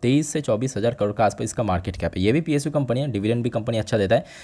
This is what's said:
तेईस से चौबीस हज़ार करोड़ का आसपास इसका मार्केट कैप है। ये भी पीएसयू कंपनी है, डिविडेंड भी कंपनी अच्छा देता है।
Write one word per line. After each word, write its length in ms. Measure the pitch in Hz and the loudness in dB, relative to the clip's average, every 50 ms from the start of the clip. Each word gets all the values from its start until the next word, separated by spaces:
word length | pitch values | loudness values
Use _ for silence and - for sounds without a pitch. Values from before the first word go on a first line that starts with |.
तेईस 280 | - 120 135 147 160 156 | 2 2 4 4 2 0
से 120 | - 156 | -2 -4
चौबीस 360 | 143 - 110 104 127 131 - 101 | 0 0 0 0 0 -2 -2 0
हज़ार 160 | 104 120 123 | 0 0 0
करोड़ 200 | - 101 104 101 | 0 -2 -2 2
का 120 | - 95 | 2 2
आसपास 180 | 101 - - 113 | 2 2 0 -6
इसका 200 | 113 - - 101 | -4 -4 -2 -2
मार्केट 340 | 101 92 87 87 101 92 - | 0 0 0 -2 -4 -6 -4
कैप 200 | - 82 - 92 | -4 -4 -2 2
है। 40 | 92 | 2
ये 80 | 104 | 4
भी 100 | 123 165 | 4 2
पीएसयू 300 | 165 - 147 143 143 156 | 2 0 -2 0 0 0
कंपनी 300 | 151 147 139 120 117 127 | 0 0 0 0 0 -2
है, 100 | 143 143 | -2 -2
डिविडेंड 320 | 113 101 98 107 117 120 117 | -2 0 0 2 0 0 0
भी 60 | 123 | -2
कंपनी 280 | - 113 107 107 113 110 | -2 -2 -4 -2 -2 -2
अच्छा 200 | 104 - - 107 | -2 0 0 0
देता 180 | 98 95 113 | 4 4 2
है। 100 | 135 - - - - | 2 2 -2 -12 -20